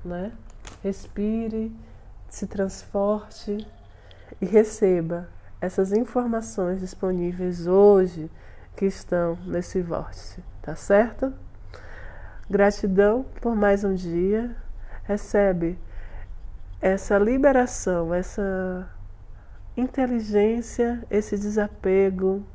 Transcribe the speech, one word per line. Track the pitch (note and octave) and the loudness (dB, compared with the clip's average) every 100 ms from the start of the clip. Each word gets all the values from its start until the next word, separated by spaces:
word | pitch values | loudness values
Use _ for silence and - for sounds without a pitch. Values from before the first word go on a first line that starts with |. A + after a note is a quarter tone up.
né? | F3 F3 G3 A#3+ - - - - | -8 -6 -8 -10 -18 -18 -16 -8
Respire, | G3 G3+ - - G#3 A3 A3+ A3 A3 A3+ - - - - - | -6 -6 -8 -4 -2 0 -2 -4 -4 -8 -16 -18 -18 -18 -16
se | - F#3 | -8 -6
transporte | - F#3+ F#3 - G3+ G3+ G#3+ G#3 - - G#3 G#3 - - - - - - - | -2 -2 -4 -6 0 2 0 -4 -12 -6 -6 -8 -16 -20 -20 -20 -20 -18 -6
e | F#3 | 4
receba | G#3 A3 - G3 F3+ E3 E3+ F3 - - - | 6 6 4 4 4 2 -4 -8 -16 -18 -6
essas | F3+ G3 F#3+ | -4 0 2
informações | G#3 B3 B3+ A#3+ A3+ A3 - F3+ F#3 | 2 2 0 0 -2 -4 -2 -2 -2
disponíveis | F#3 - F#3+ F3+ F3 F3+ F3+ F3 E3+ | -6 -4 -2 0 -2 -2 -4 -2 4
hoje | F#3+ G3+ G3+ F#3 E3+ D#3 - - - - - | 8 10 10 6 -2 -10 -12 -18 -18 -18 -2
que | G3 | -2
estão | F#3+ - F3 E3+ E3+ F3+ | -2 -2 0 0 -2 -4
nesse | E3+ F3+ F#3+ | -4 -2 -4
vórtice, | E3+ D#3+ - - - - - - | -2 -6 -6 -12 -14 -14 -14 -12
tá | - D#3+ | -10 -10
certo? | - G3+ A#3 - C4+ C4+ - - - - - - - - - - - | 4 4 4 0 -4 -4 -14 -16 -16 -16 -14 -14 -14 -14 -14 -14 -2
Gratidão | G3 G3+ G3+ G#3 F#3 G3+ A#3 C4 - | 4 4 4 2 6 6 4 -2 -4
por | A#3+ A3 | -2 2
mais | G3+ G3+ | 4 4
um | G3+ | 2
dia. | F#3 F3+ E3+ F#3 G#3+ A#3+ A#3+ - - - - | -2 -2 0 2 0 -2 -8 -10 -10 -10 -10
Recebe | - G#3 - G#3 G3+ F3+ E3+ F3+ - - - - - - - - - - | -4 -4 0 4 4 4 0 -4 -8 -10 -8 -10 -10 -10 -10 -12 -12 -2
essa | F#3+ F#3+ - G3+ | 2 2 2 4
liberação, | G#3 C4 C#4 B3+ B3 - - F3 E3 | 4 6 6 6 2 0 0 0 0
essa | F3 F#3 - G3 F#3 F#3 F#3 F#3 - - - - - - - - - | -2 -2 -4 -2 -2 -4 -6 -10 -12 -14 -16 -16 -16 -16 -16 -10 -4
inteligência, | B3 - B3+ A#3+ G#3+ G#3 G#3 A#3 A#3 - A#3 A#3+ - | -2 0 0 0 2 4 4 2 -4 0 0 0 -2
esse | G3+ G#3+ G3+ | -2 0 -4
desapego | G#3 G#3+ G#3 - F#3+ F#3+ G3 F#3 F#3+ G3 G3+ | 0 0 0 -2 2 4 4 4 0 0 -6